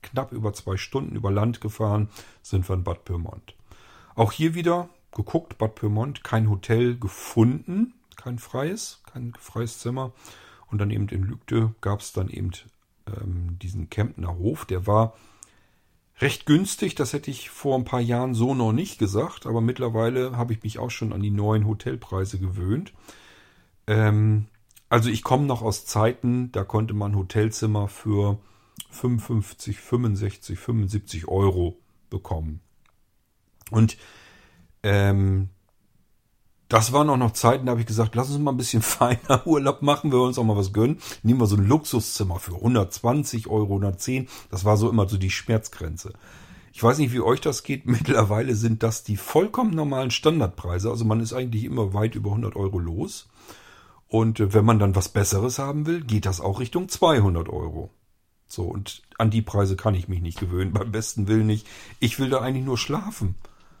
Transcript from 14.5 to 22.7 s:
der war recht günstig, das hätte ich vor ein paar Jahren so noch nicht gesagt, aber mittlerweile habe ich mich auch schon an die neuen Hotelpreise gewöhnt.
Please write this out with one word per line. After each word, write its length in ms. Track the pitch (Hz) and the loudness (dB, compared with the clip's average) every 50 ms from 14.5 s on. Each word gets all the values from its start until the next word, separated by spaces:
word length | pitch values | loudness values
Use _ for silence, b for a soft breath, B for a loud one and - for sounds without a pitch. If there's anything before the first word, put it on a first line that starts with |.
| 156 - - | -4 -4 -4
der 200 | - 95 90 90 | -6 -4 -4 0
war 300 | 101 101 107 113 113 b b b b b b b b b b b b b b b b b b _ _ _ - | 2 2 4 2 2 b b b b b b b b b b b b b b b b b b _ _ _ -2
recht 260 | - 143 - - - | 0 0 0 0 2
günstig, 520 | - 147 165 196 196 - - 214 190 - | 4 4 4 4 2 -4 -4 -4 -4 -2
das 160 | - 147 123 - | -2 -4 -2 -4
hätte 180 | 143 - - | -6 -6 -8
ich 200 | 135 - - - | -10 -12 -12 -16
vor 280 | - - - 143 135 131 | -14 -6 -2 0 0 0
ein 60 | 120 | 0
paar 160 | - - 127 | -2 -2 -2
Jahren 340 | 120 117 120 120 127 131 123 | 0 0 0 0 0 0 0
so 180 | 110 117 127 135 | 2 2 2 2
noch 200 | 127 117 110 107 | 2 2 2 2
nicht 260 | 131 185 190 - - | 2 0 -2 -4 -2
gesagt, 480 | 113 95 98 104 143 170 - - - | -2 0 0 0 -2 -2 -6 -10 -8
aber 140 | - 113 117 | -4 -2 0
mittlerweile 760 | 110 117 127 127 127 120 113 110 113 117 127 127 127 131 127 | 0 0 0 -2 -2 -2 0 0 0 0 0 0 -2 -2 -2
habe 180 | 123 117 120 113 | -4 -4 -2 -4
ich 100 | 110 - | -4 -6
mich 160 | 104 107 - | -8 -8 -8
auch 100 | - 123 | -8 -8
schon 220 | 113 - 117 110 92 | -6 -6 -6 -4 -4
an 100 | 92 101 | -2 -2
die 80 | 104 | -2
neuen 380 | 104 101 104 107 110 110 104 104 | 0 0 2 2 2 2 2 0
Hotelpreise 720 | 107 101 - - 127 123 - - - 95 95 98 - 90 | 0 -2 -4 -6 -8 -8 -8 -6 -4 -4 -4 -4 -4 -4
gewöhnt. 520 | 95 95 92 85 90 92 | -4 -4 -4 -4 -2 -2